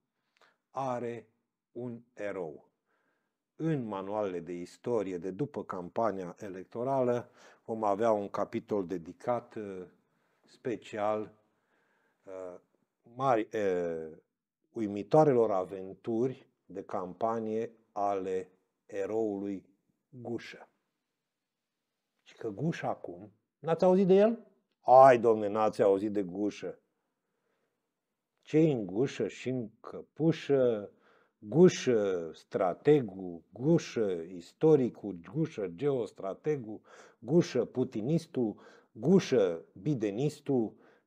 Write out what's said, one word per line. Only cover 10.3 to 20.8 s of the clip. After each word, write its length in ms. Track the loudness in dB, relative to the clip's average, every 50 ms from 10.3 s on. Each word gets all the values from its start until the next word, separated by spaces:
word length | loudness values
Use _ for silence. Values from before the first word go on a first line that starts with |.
| _ _ _
special, 920 | _ -20 _ -8 -8 -8 -8 -10 -10 -6 -2 -2 0 0 -2 -4 -10 -16 _ _ _ _ _ _ _ _ _ _ _ _ _ _ _ _ _ _
uh, 360 | -16 -14 -14 -12 -14 -16 -18 _ _ _ _ _ _ _ _ _ -18 -8
mari, 340 | -4 0 2 2 2 0 -2 -4
uh, 640 | -2 0 0 0 0 -2 -2 -4 -6 -8 -12 -14 -20 _ _ _ _ _ _ _ _ _ _
uimitoarelor 800 | _ -6 -6 -4 -6 -8 -2 4 6 6 6 6 6 4 4 4
aventuri 1000 | 2 -2 -2 -4 -8 -12 -12 -14 -16 -10 -6 -4 -2 -2 -2 -2 -4 -8 -18 _ _ _ _
de 180 | -16 -14 -14 -12
campanie 880 | -8 -8 -8 -8 -8 -6 -4 -4 -2 -2 -4 -4 -4 -4 -4 -6 -8 -10 _ _ _
ale 600 | _ -4 -2 -2 -2 -2 -4 -4 -4 -6 -6 -8 _ _ _ _ _ _ _
eroului 800 | -12 -8 -6 -6 -4 -2 -2 -2 -2 -4 -4 -6 -6 -8 -8 -12 _ _ _ _ _ _ _ _ _
Gușă. 600 | -20 -14 -10 -10 -10 -10 -10 -14 -18 -20 -20 _ _ _